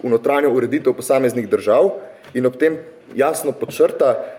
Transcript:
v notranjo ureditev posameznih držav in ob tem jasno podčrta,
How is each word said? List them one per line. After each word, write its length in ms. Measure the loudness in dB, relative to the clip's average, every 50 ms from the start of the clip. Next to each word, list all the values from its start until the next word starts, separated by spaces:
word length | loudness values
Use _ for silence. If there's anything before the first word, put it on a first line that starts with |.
| -2
v 60 | 0
notranjo 400 | 0 2 2 2 2 2 2 2
ureditev 440 | 2 2 0 0 -2 0 0 0 0
posameznih 560 | 0 0 0 2 2 2 2 0 -2 -2 0
držav 420 | -2 0 2 2 4 4 4 2 0 -4 -12 -16 -20 -20 -20 -8 -4
in 120 | -2 -2
ob 120 | -2 0
tem 200 | 2 0 0 0 -2 -8 -16 -20 -20 -20 -8 -2
jasno 360 | 0 0 0 0 -2 -4 -4
podčrta, 640 | -4 -4 -8 -8 -4 -4 -4 -4 0 0 0 0 0 -2 -6 -10 -14